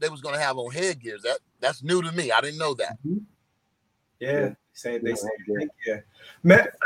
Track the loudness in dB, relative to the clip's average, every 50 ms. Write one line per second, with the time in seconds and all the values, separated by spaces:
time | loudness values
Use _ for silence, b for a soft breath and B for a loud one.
0 | -4 -4 -4 -6 -8 -6 -4 -2 -2 -2 -2 -2 -6 -6 -4 -2 -2 -2 -2 -4
1 | -8 -10 -10 -6 -2 -2 -2 -2 -4 _ _ _ -2 -2 -2 -2 0 0 2 2
2 | 2 0 -2 -4 0 2 2 2 2 0 -2 -4 -2 -2 -2 -2 -4 -6 -6 -6
3 | -4 -4 -4 -4 -4 -8 _ _ _ _ _ _ _ _ _ _ _ _ _ _
4 | _ _ _ -8 -4 0 0 0 0 -2 -4 -8 _ _ _ -10 -8 -6 -4 -2
5 | -2 -2 -2 -2 -4 -6 -8 -6 -6 -4 -4 -4 -4 -6 -10 -8 -6 -6 -6 -6
6 | -8 b b b b b b b 6 8 8 8 8 4 0 4 6